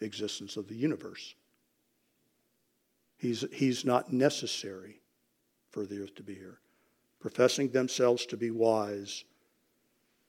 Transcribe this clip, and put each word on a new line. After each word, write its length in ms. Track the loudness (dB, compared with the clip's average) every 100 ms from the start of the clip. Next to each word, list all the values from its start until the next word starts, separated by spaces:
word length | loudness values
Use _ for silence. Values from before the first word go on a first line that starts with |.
| -8
existence 520 | -6 -6 -6 -8 -8
of 100 | -8
the 80 | -2
universe." 600 | -2 -2 -8 -14 -16 -20 _ _ _ _ _ _ _ _ _ _ _ _ _ _ _ _ _ _
He's, 260 | -2 -2 -4
he's 320 | 0 0 2
not 300 | 4 2 2
necessary 880 | 4 4 2 -4 -6 -8 -10 -14 -20 _ _ _ _ _ _ _
for 140 | -6 -6
the 160 | -6
earth 140 | -8 -12
to 80 |
be 120 | -14 -14
here. 240 | -16 -20 _ _ _ _ _ _
Professing 500 | -4 4 4 4 2
themselves 560 | 2 2 4 4 4 0
to 100 | -4
be 120 | -2
wise, 760 | 4 4 4 2 -4 -8 -12 -16 _ _ _ _ _ _ _ _ _